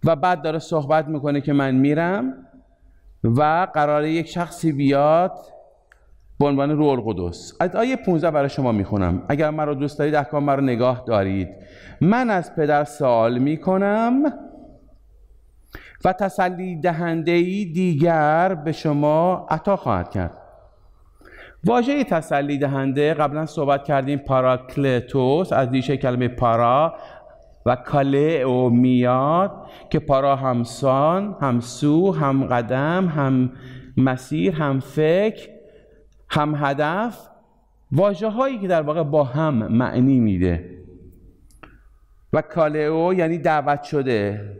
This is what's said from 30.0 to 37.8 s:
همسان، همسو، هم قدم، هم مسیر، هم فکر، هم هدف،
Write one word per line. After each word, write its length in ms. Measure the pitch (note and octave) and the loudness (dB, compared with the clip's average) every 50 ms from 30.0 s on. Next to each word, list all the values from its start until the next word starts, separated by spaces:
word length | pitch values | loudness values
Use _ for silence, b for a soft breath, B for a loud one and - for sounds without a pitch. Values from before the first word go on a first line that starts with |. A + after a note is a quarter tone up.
| D3+ - C#3+ C3+ C3+ C#3 C#3 | 0 0 0 2 2 2 0
همسان، 1000 | C3 C3 C3 B2+ A#2+ A#2+ A#2 - - C#3+ C3+ C3 C3+ C#3+ D#3 E3+ F#3+ G3 G#3+ F#3+ - | 2 0 -2 0 -2 -2 -4 -6 -4 0 0 2 4 2 2 2 0 -2 -4 -6 -4
همسو، 720 | D3 C#3 B2 A#2+ A#2 - - - - D3 D3 D#3+ F3+ G3 F3+ | -2 0 0 -2 -2 -4 -8 -2 0 2 4 4 4 2 0
هم 340 | D#3 D3+ C#3 C3+ C3+ C3+ | 0 0 0 0 0 0
قدم، 640 | - B2 A#2+ A#2+ G#2+ B2+ B2+ C#3 D3+ E3 F#3 F#3+ F3+ | 0 0 -2 0 0 -2 -2 0 0 0 0 0 0
هم 440 | D3+ D3+ C#3 C3+ C3+ C3 B2+ B2+ B2+ B B B B B B B B | 0 0 0 2 2 2 0 0 -2 B B B B B B B B
مسیر، 580 | - C3 C3+ B2+ B2+ - - D3+ D#3 E3+ F#3+ F3+ | 0 2 2 0 -2 -6 -6 -4 0 0 0 0
هم 260 | D3+ D#3 C#3+ C3+ C3+ | 0 -2 -2 -2 -2
فکر، 680 | C3 - - D3+ D#3 D#3 E3 F#3 G3+ A3 G#3+ - - - - B B B B B B B B B B B _ _ _ _ | -4 -4 -2 0 2 2 4 2 2 0 -2 -6 -16 -20 -20 B B B B B B B B B B B _ _ _ _
هم 260 | - D#3 D3 D3+ D3+ C#3+ | -2 -2 0 0 -2 -2
هدف، 600 | D3 C#3 C#3+ C3+ D3+ D3 E3 F#3+ G#3+ A#3+ G#3+ - - - - _ _ _ _ _ _ _ _ _ | -2 -2 -2 -2 -2 -2 -2 -4 -4 -6 -8 -10 -18 -20 -20 _ _ _ _ _ _ _ _ _